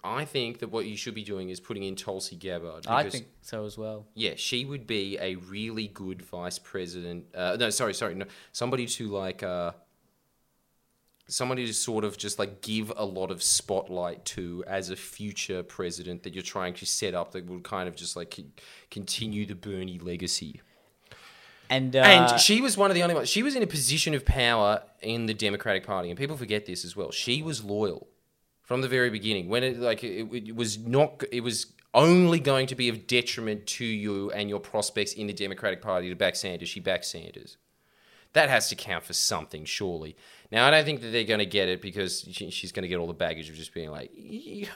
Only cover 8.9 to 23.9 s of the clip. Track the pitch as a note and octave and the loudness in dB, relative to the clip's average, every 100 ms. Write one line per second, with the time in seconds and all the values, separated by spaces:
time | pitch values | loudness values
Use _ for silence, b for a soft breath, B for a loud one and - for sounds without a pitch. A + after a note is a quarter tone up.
8.9 | - A2 G2 F#2+ F#2 F#2+ F2+ F2 - _ | -6 -4 -4 -6 -6 -4 -4 -4 -6 _
9.9 | _ _ _ _ _ _ _ _ _ _ | _ _ _ _ _ _ _ _ _ _
10.9 | _ _ _ - - B2+ B2+ A#2+ G#2+ - | _ _ _ -8 -4 -2 -2 -2 -2 -2
11.9 | A2 G#2 - G#2 - G2+ G2 - A2 G#2+ | 0 -2 -4 -6 -4 -4 -6 -4 -4 -2
12.9 | - G2+ F#2 F#2 F2 - - - F#2+ - | -4 -4 -2 -4 -2 0 0 0 -2 -2
13.9 | F2+ F2 - - - F2 F2 F2+ G2 F2+ | -4 -4 -6 -10 -8 -8 -8 -6 -4 -4
14.9 | F#2 - - G#2 G2 - F#2 F2 - F2+ | -8 -12 -10 -10 -8 -6 -6 -6 -6 -6
15.9 | F2 F2+ F2 F#2 F2+ F2 G2 F2+ F2 - | -6 -8 -10 -10 -10 -8 -6 -6 -6 -4
16.9 | - G#2 F2 E2+ F#2+ F2 F2+ - G2 F2+ | -2 -2 -2 -4 -8 -10 -12 -8 -6 -6
17.9 | E2+ E2+ F2+ E2+ - C#2+ - B B B | -6 -8 -8 -10 -12 -16 -20 B B B
18.9 | G#2 F#2 - A2 G#2 G#2 F#2 G#2 F#2+ F#2 | -10 -6 -4 -4 -4 -4 -6 -8 -8 -8
19.9 | F2+ F2 F2 F2 - D2+ - _ b b | -8 -8 -6 -4 -4 -6 -14 _ b b
20.9 | _ - B B B B B B C3 C3 | _ -20 B B B B B B 0 4
21.9 | C3 G3+ F3+ B2 A#2 - A3 C4 F#3+ G3 | 10 12 12 12 8 6 6 4 4 6
22.9 | F3+ F3 D#3+ A#2+ G#3 C#4 C4 G#3 D3+ B2+ | 6 4 2 2 2 2 2 0 2 2